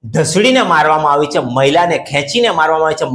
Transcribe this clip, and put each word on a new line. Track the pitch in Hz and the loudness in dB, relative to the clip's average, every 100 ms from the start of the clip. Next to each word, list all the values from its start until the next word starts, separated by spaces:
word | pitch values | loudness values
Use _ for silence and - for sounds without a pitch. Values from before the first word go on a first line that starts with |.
ઢસડીને | - 160 156 185 240 254 | -4 -4 -2 2 2 2
મારવામાં | 202 160 151 156 151 | 2 2 2 2 2
આવી | 143 147 | 0 0
છે, | 151 120 123 | -2 -2 0
મહિલાને | 139 156 175 160 - | 2 2 0 -2 -4
ખેંચીને | 143 143 233 233 170 | -6 -4 -2 0 0
મારવામાં | 156 160 160 | 0 0 0
આવી | 151 | -2
છે, | 147 | -4